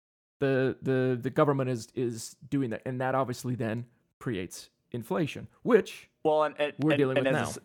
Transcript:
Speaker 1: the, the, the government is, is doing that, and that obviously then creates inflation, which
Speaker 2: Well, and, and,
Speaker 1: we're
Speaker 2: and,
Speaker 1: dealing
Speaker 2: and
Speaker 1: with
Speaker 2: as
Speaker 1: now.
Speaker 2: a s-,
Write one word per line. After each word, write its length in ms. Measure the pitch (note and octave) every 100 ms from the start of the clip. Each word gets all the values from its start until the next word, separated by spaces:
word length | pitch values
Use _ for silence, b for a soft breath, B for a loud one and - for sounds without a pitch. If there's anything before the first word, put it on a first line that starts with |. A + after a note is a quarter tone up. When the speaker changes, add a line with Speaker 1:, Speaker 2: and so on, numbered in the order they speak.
| _ _ _ _
Speaker 1:
the, 380 | C3+ C3 C3 -
the, 360 | C3 C3 B2+ B2
the 100 | B2+
government 400 | C#3+ D3 C#3 B2+
is, 180 | A#2+ - -
is 400 | A#2+ A2+ - - -
doing 200 | C#3 B2+
that, 120 | A2
and 160 | C3 B2+
that 160 | C3 C3
obviously 400 | B2 A#2+ B2 B2
then 300 | A#2 A#2 B2 _ _ _
creates 500 | C3+ F#2+ F2 - - _ _
inflation, 560 | A#2+ A2 F#3 C#3+ - A#2 b
which 460 | - A3 - - - _
Speaker 2:
Well, 200 | D#3 D3+
and, 100 | D3+ D3
and, 140 | D3 C#3
Speaker 1:
we're 140 | D3+
Speaker 2:
and, 60 | C#3+
Speaker 1:
dealing 200 | C3 C3+
Speaker 2:
and 80 | C3
Speaker 1:
with 80 |
Speaker 2:
as 60 | C#3
Speaker 1:
now. 60 | D#2+
Speaker 2:
a 40 |
s-, 80 | -